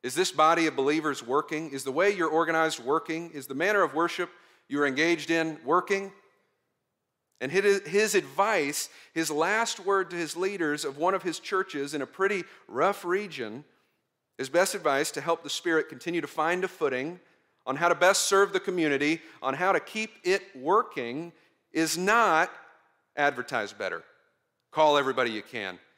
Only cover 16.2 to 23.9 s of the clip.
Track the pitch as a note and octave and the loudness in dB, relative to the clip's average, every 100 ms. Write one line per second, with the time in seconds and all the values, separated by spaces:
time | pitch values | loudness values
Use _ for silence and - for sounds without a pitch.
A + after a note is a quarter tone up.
16.2 | C#3+ - D#3 F#3 F#3 - D3 B2+ C#3+ F3+ | -4 -2 -2 0 -4 -2 -2 -2 -6 -10
17.2 | _ _ _ _ - C#3 F3 D#3 F3+ G3 | _ _ _ _ -6 0 2 4 4 4
18.2 | - G3 G3 G3 F#3+ F3+ D#3 C#3 D3 D#3+ | 4 4 4 2 -2 0 2 2 2 0
19.2 | - - C3 C#3 F3+ F3+ - A3 A3 - | -6 -8 -6 -2 0 0 -2 -8 -8 -6
20.2 | F3 F#3+ F#3+ C3+ C#3 G3+ - - A#2+ C3 | -2 -2 -2 -8 2 2 2 -6 -6 -6
21.2 | E3+ - _ _ _ D#3 D#3+ D#3+ F#3 A3+ | -10 -14 _ _ _ -2 0 0 2 4
22.2 | A3 D#3+ F3+ - - _ _ _ _ - | 6 4 2 -4 -20 _ _ _ _ 0
23.2 | C#3+ B2+ B2 B2 G#2 - F#2+ | 0 0 -6 -4 -6 -6 -6